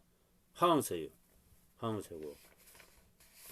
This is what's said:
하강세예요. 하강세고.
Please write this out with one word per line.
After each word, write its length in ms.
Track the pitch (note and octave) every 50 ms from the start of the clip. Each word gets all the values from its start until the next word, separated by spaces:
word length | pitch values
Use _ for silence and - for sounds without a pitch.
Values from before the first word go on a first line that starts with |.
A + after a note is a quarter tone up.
| - _ _ _ _ _ _ _ _ _ _
하강세예요. 560 | - F3 F3 E3 C#3+ A2+ - F#2+ E2+ D2+ C2+ - - _ _ _ - _ - - - _ _ _
하강세고. 580 | - A#2 A2+ A2 G2+ F#2 - F2 D#2+ D#2 D2 C#2+ - - - - _ - - - - - - - - - - _ _ - - - - - -